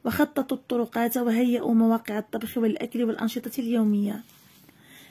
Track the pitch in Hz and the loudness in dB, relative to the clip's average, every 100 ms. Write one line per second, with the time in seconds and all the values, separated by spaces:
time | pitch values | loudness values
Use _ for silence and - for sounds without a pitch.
0 | 240 220 294 285 262 254 - 240 233 233 | -4 0 0 0 -4 -6 -4 -2 -2 0
1 | 240 254 240 226 247 240 - 226 226 226 | 0 0 0 2 2 2 2 4 4 2
2 | 226 208 208 226 220 254 226 - 233 233 | 0 -6 -4 -6 -6 -2 0 0 -4 -2
3 | 233 - 226 240 233 254 233 233 214 202 | -2 0 -2 -4 -8 -6 -2 2 2 2
4 | 208 214 - - - - - _ - - | 0 -4 -12 -20 -20 -20 -20 _ -20 -20
5 | - | -20